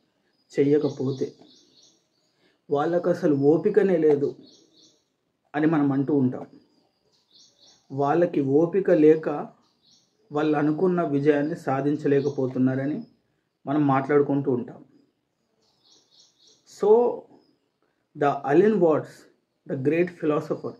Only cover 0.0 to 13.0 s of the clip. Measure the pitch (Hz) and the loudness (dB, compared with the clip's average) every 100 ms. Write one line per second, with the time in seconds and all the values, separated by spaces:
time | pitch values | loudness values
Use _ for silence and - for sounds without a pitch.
0 | _ _ _ _ _ - 143 147 143 - | _ _ _ _ _ -2 0 2 0 -4
1 | 131 131 - - - _ _ _ _ _ | -6 -6 -8 -10 -20 _ _ _ _ _
2 | _ _ _ _ _ _ - 143 160 175 | _ _ _ _ _ _ -6 -4 -2 -2
3 | 180 170 160 139 143 160 202 202 190 165 | -2 -2 0 2 2 2 2 2 2 2
4 | 156 139 127 - - - _ _ _ _ | 2 2 -2 -8 -20 -20 _ _ _ _
5 | _ _ _ _ _ 147 156 156 143 135 | _ _ _ _ _ -2 0 2 0 0
6 | 135 143 123 - - - _ _ _ _ | 0 0 0 -4 -14 -20 _ _ _ _
7 | _ _ _ _ - _ _ _ - 139 | _ _ _ _ -20 _ _ _ -12 -4
8 | 143 165 170 175 135 143 170 196 185 170 | 0 2 0 0 0 2 2 0 2 4
9 | 151 160 160 151 233 _ _ _ _ _ | 6 4 0 -8 -12 _ _ _ _ _
10 | _ _ - 147 156 151 151 156 185 175 | _ _ -8 -4 0 0 0 0 0 0
11 | 160 139 147 143 147 170 143 135 147 147 | -2 0 2 0 -2 -6 -4 -2 -2 -2
12 | 139 139 135 - 131 127 127 131 135 220 | 0 0 0 -4 -4 0 -2 0 -6 -8